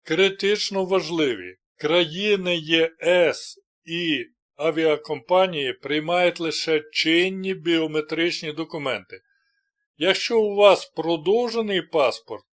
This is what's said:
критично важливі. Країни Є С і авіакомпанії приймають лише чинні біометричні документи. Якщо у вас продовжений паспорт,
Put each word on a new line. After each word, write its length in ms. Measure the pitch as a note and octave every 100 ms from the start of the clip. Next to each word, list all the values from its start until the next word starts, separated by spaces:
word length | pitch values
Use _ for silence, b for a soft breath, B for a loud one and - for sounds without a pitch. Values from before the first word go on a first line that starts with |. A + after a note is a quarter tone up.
критично 840 | - D#3+ G3 G3 G3 G#3 - G3
важливі. 720 | F#3 F#3+ D#3 E3 C#3+ G#2 F2+ F#2+ _ _
Країни 800 | D3 F3 E3 E3+ G#3 G3 F3+ E3+
Є 340 | D3+ E3 E3 -
С 540 | E3+ F3+ D#3+ - - - _ _
і 400 | - E3+ E3+ C#3 A#2 _ _ -
авіакомпанії 1160 | D#3 D#3 D#3+ D3 D3+ D3 - F#3 F#3 D#3+ C3+
приймають 680 | - - D3+ D#3 F3 F3 F3
лише 420 | D#3+ - - D#3 D3+
чинні 640 | - D#3 E3+ F#3 F#3+ F#3+
біометричні 1000 | F#3 D#3+ E3 D#3+ D3+ D3+ D#3+ E3+ E3 D#3+
документи. 680 | D3+ D#3+ E3 C#3 A2 F#2 F#2+ _ _ _ _ _ _ _ _
Якщо 440 | E3+ - - A#3
у 140 | G#3
вас 320 | G3+ G3+ F3 -
продовжений 960 | - D#3+ E3+ D#3 A3+ A#3+ A3+ G#3+ F#3+
паспорт, 600 | E3 D#3+ B2+ - - G#2+ _